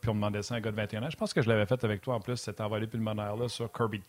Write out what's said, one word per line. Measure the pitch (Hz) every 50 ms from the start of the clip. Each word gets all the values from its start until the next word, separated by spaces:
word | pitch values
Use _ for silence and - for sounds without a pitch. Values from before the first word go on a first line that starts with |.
Puis | - 113
on | 107
demandait | 107 104 104 101 104
ça | 104 - 120
à | 117
un |
gars | 107 110
de | 104
vingt | 107 107 101
et | - 107
un | 117
ans. | 156
Je | 156
pense | - 220 208
que | - 165 127
je | 110
l'avais | 113 107 104 98
fait | 127 123 -
avec | 110 107 95
toi | - - 127
en | 113
plus, | 101 - 123 120
cet | - - 101 -
envolé | 110 104 110 107 110 113
pulmonaire-là | 113 117 110 110 107 104 104 104 104 113 120 120
sur | - - 117 110
Kirby | - - 120 110 101 104 95